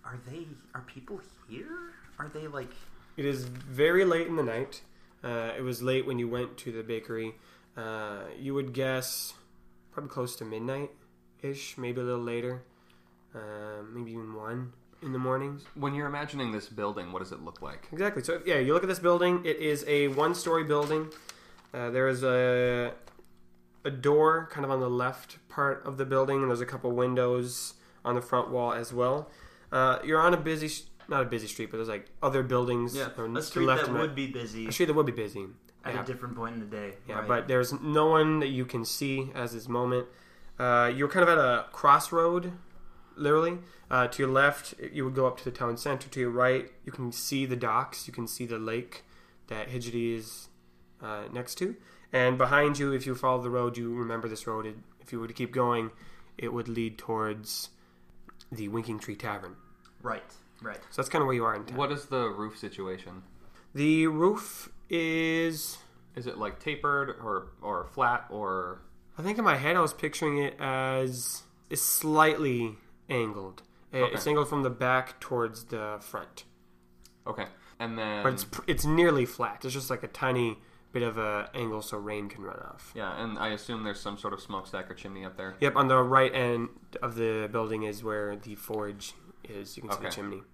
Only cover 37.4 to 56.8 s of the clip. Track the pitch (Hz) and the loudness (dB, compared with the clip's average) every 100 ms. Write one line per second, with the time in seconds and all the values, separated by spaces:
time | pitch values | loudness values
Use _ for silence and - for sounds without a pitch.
37.4 | - 127 123 139 151 151 156 156 156 156 | 4 2 2 -2 2 6 8 8 6 4
38.4 | 139 131 127 120 113 - 139 135 135 - | 2 0 -2 -2 -4 -2 -2 -2 -4 -6
39.4 | 120 113 120 123 123 123 123 - - - | -6 -6 -2 0 2 0 -2 -14 -20 -18
40.4 | - - 123 120 120 131 143 190 175 165 | -14 -2 4 6 6 4 2 6 8 8
41.4 | 131 120 - - 147 147 - 170 170 175 | 6 4 0 2 8 8 6 4 4 2
42.4 | 175 180 - - - - - - 147 151 | -2 -10 -14 -14 -14 -16 -20 -2 4 6
43.4 | 170 175 175 - - 127 120 - 135 135 | 4 0 -10 -20 0 2 2 2 4 6
44.4 | 143 143 - - 131 147 131 135 127 127 | 6 4 -10 -10 -8 -4 -2 2 2 0
45.4 | 127 - 120 117 147 131 - 135 123 120 | -8 -2 -2 -2 -2 -4 -6 -2 0 4
46.4 | 127 131 - - - - 120 117 - 139 | 4 4 -2 -14 -14 -6 -6 -4 -4 -2
47.4 | 135 123 117 113 135 - - 123 117 - | -2 0 2 2 0 -8 -10 -8 -8 -6
48.4 | 120 113 110 113 - - - - - - | -6 -4 -4 -4 -6 -16 -20 -20 -20 -20
49.4 | - 110 110 123 117 117 117 113 107 - | -10 -8 -6 -6 -4 -2 -2 -2 -8 -16
50.4 | - - _ _ - - 110 107 - 123 | -18 -20 _ _ -20 -16 -10 -10 -8 -8
51.4 | 123 - 185 233 - - - 127 123 127 | -8 -4 -4 -6 -16 -20 0 4 4 4
52.4 | 123 143 147 143 139 131 131 123 131 127 | 4 6 4 2 0 0 -2 0 2 2
53.4 | 120 123 120 120 117 117 117 117 113 110 | 0 0 0 -2 -4 -2 -2 -4 -4 -6
54.4 | - 110 110 110 - - - 117 113 113 | -6 -4 -6 -10 -18 -20 -10 -8 -6 -4
55.4 | 120 127 123 120 113 - - - - - | -2 2 4 2 0 -8 -18 -18 -16 -8
56.4 | 117 120 117 117 | -4 -4 -2 -2